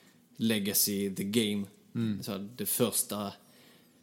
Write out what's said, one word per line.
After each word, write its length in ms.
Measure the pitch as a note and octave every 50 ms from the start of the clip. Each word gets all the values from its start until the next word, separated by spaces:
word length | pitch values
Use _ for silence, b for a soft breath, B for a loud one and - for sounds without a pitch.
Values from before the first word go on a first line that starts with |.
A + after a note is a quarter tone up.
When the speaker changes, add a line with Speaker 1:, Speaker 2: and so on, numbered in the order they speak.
| B B B B B B _
Speaker 1:
Legacy 800 | - A2+ A2+ A2+ G#2 G2 G2+ F#2+ - - G#2+ G2+ G2 G2+ G2 F#2
the 80 | F2 G2
Game. 420 | G2+ G#2 A#2+ A2 G#2 G#2 G2+ F#2+ - - - - - -
Speaker 2:
Mm. 280 | A#2 A2+ A2 G#2 G2 -
Speaker 1:
Så 140 | - G2
det 280 | F#2+ G2+ G#2 B2 - G#2
första, 680 | - - - B2 G#2 - - - - G#2 G#2 G#2 G2 - - B B B B B B B B B B B B